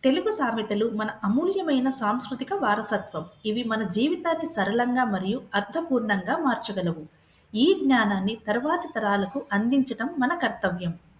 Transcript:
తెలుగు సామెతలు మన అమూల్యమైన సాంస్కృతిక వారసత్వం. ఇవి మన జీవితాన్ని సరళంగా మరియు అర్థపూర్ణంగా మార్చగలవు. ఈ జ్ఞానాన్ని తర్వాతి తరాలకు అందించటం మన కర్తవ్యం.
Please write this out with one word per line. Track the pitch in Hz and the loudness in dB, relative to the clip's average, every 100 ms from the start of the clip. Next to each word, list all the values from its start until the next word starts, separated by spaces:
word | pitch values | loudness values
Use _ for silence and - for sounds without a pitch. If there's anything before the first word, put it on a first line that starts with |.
తెలుగు | 262 277 220 | 2 2 0
సామెతలు | - 247 226 214 208 226 | 0 0 -2 -2 0 0
మన | 208 214 - | -2 -6 -4
అమూల్యమైన | 196 240 349 392 330 269 262 | 0 2 2 0 0 0 2
సాంస్కృతిక | 262 214 247 - 262 262 | 0 0 -2 -4 -8 -4
వారసత్వం. | 392 233 208 214 202 - 160 160 - 214 | -2 0 0 0 -2 -4 -10 -12 -8 -4
ఇవి | 220 | -2
మన | 233 220 | -2 -2
జీవితాన్ని | 202 185 277 349 339 330 330 | -2 0 0 0 0 -2 -2
సరళంగా | - 190 226 247 247 | 0 0 2 2 2
మరియు | 240 190 190 247 - | 0 0 -2 -4 -2
అర్థపూర్ణంగా | 202 208 330 330 254 214 196 180 320 | -4 -2 -4 0 0 2 -2 0 0
మార్చగలవు. | 294 226 - 190 175 160 151 _ _ _ _ | 0 -2 -2 -2 -2 -2 -8 _ _ _ _
ఈ | 214 294 392 | 4 4 6
జ్ఞానాన్ని | 277 254 214 196 196 226 - | 6 4 4 2 0 -4 -2
తర్వాతి | 226 277 349 294 | 0 2 0 0
తరాలకు | 233 214 202 190 277 - | -2 0 2 0 -4 -2
అందించటం | 202 226 277 262 226 254 349 | 0 4 2 2 -2 -4 0
మన | 254 | 0
కర్తవ్యం. | 349 240 - 190 175 175 170 - | 2 -2 0 -2 -2 -4 -6 -14